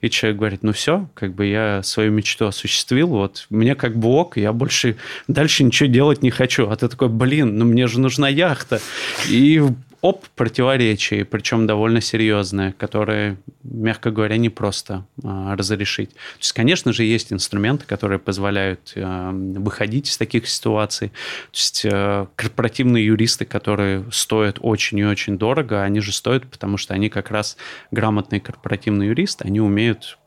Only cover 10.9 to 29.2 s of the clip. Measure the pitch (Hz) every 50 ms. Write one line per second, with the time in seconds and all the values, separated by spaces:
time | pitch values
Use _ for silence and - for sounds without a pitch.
10.9 | 107 98 - - 107 104 98 - - 107 98 - - 113 113 107 107 104 107 113
11.9 | 113 117 - - - 113 110 110 107 104 101 92 98 98 95 95 95 _ - -
12.9 | - 113 107 104 107 107 104 104 98 95 - - - _ _ 123 120 117 107 113
13.9 | 110 - - 120 110 110 107 104 107 110 117 113 104 - 110 101 95 - - -
14.9 | 104 92 98 _ _ - - 110 98 98 95 98 101 95 101 92 107 98 101 -
15.9 | - - 104 - _ - - - - - - - - - 113 131 180 175 - 127
16.9 | 113 101 117 110 113 113 - - 107 95 - - - 101 101 113 139 147 - -
17.9 | - 98 - 101 98 92 - - 98 95 98 101 101 101 98 98 92 - _ -
18.9 | - 101 98 95 92 92 90 92 95 95 95 95 95 98 98 104 - - 107 104
19.9 | 110 139 143 - - - 113 - - 120 - - - - - 110 110 107 107 101
20.9 | - - - 101 - - - - - - - - - - - - - - - 107
21.9 | 101 98 98 101 101 101 98 95 _ - 110 107 - - 117 107 - - 131 123
22.9 | 123 117 107 107 110 107 113 113 - - 113 - - 117 - - 104 98 101 98
23.9 | 95 95 98 117 - - - - - 110 107 101 98 - - 117 110 101 - -
24.9 | - 104 101 104 104 - - - 104 90 107 110 135 156 147 117 117 101 98 98
25.9 | 101 107 104 101 98 - - 117 123 131 - - - - - 101 101 98 - -
26.9 | 98 98 101 107 - 104 95 - 107 104 104 - - - - - - - - _
27.9 | - 110 104 110 107 104 101 - - 101 - - - - - - - 98 - 113
28.9 | 104 101 101 101 117 135